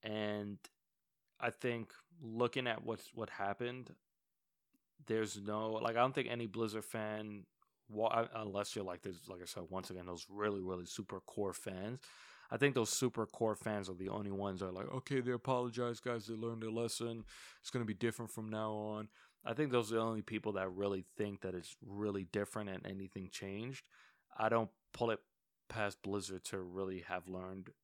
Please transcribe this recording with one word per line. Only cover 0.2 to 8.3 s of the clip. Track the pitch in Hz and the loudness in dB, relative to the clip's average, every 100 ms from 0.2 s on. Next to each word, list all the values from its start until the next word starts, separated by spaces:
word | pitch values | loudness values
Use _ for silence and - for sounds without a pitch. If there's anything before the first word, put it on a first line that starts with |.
| 107 104 104 101 - _ _ _ _ _ _ _ | 0 0 -2 -6 -12 _ _ _ _ _ _ _
I | 120 | -2
think | - 127 117 110 - - 170 | 0 0 0 -4 -12 -20 -14
looking | 127 113 120 135 123 | -8 2 4 4 2
at | 113 | 0
what's, | 110 110 - | 0 -4 -4
what | - 110 | -6 -6
happened, | - 101 98 120 127 120 - _ _ _ _ _ _ _ _ _ _ 147 | -2 -2 0 -2 -2 -10 -16 _ _ _ _ _ _ _ _ _ _ 0
there's | 110 107 104 | 2 2 -2
no, | 101 107 110 | -2 0 0
like, | 110 117 117 | 2 2 8
I | |
don't | 127 | 6
think | 135 120 | 6 2
any | 123 117 | 0 -2
Blizzard | 104 110 107 | 2 0 0
fan, | - 113 107 107 107 104 90 _ _ _ _ | -4 -2 -2 -2 -6 -8 -12 _ _ _ _
wa-, | 104 113 | 2 4
un-, | 117 117 | 4 4